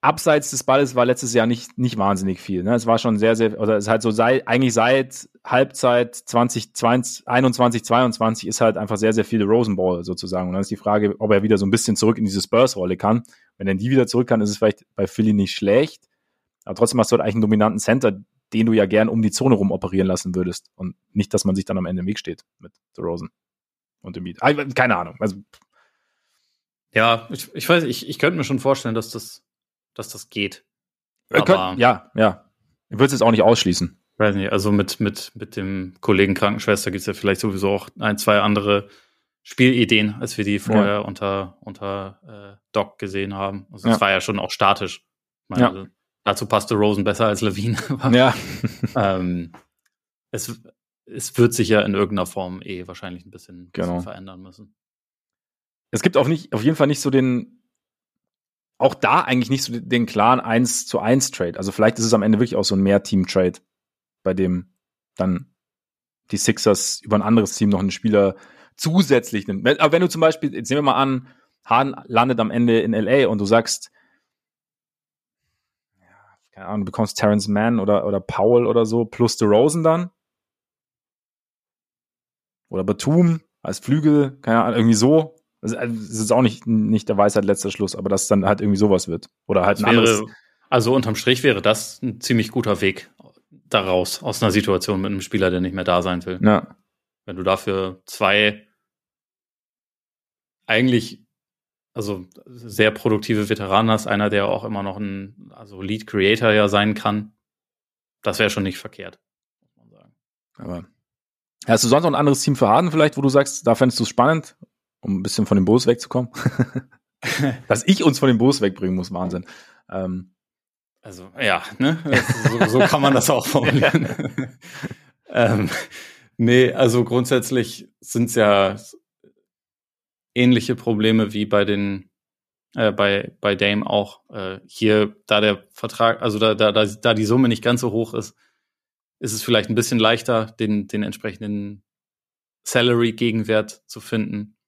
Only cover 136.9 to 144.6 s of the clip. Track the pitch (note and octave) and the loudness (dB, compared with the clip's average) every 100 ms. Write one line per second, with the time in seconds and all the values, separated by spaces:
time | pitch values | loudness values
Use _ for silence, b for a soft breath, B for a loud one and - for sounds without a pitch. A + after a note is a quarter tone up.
136.9 | G#2 A#2+ G#2+ G#2+ B2 B2+ A2+ A#2+ B2 B2 | 0 0 0 2 2 2 2 0 0 -2
137.9 | G#2+ A2 A2 G2+ _ _ _ _ _ _ | -4 -6 -8 -10 _ _ _ _ _ _
138.9 | _ _ _ A#2+ G#2+ - A2+ G#2 A2 A#2 | _ _ _ -10 -8 0 0 0 -2 0
139.9 | A#2+ A2 A2+ - A#2 A2 - G#2+ G#2 G#2 | 2 2 0 0 -2 -2 -6 -2 -2 -4
140.9 | G#2+ G#2 G#2+ A2 - G#2 G#2 G2+ G#2 _ | -6 -6 -8 -12 -12 -10 -8 -10 -16 _
141.9 | _ _ _ _ _ _ _ - B2+ A#2+ | _ _ _ _ _ _ _ -2 0 2
142.9 | A#2+ A#2+ A2+ A#2+ A2 G#2 A2 G#2+ - _ | 2 0 0 -2 -2 0 0 -2 -12 _
143.9 | - - A2+ G#2 G#2 G#2 _ | -20 -6 -4 -4 -6 -10 _